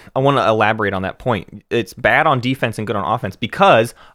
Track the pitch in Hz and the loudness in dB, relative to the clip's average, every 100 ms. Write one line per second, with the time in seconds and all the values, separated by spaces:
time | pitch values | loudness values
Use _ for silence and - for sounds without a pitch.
0 | - 135 139 139 101 110 104 110 101 98 | -10 -2 2 2 2 2 2 0 -2 -2
1 | 92 - 127 104 - 104 - 117 - - | -6 -6 -4 -4 -6 -18 -6 -4 -4 -2
2 | 107 123 151 131 123 131 120 110 107 107 | 0 2 2 0 -2 -4 -4 -4 -6 -4
3 | 85 120 104 - - - 196 127 120 - | -2 -4 -4 -8 -6 2 4 4 2 -4
4 | - | -20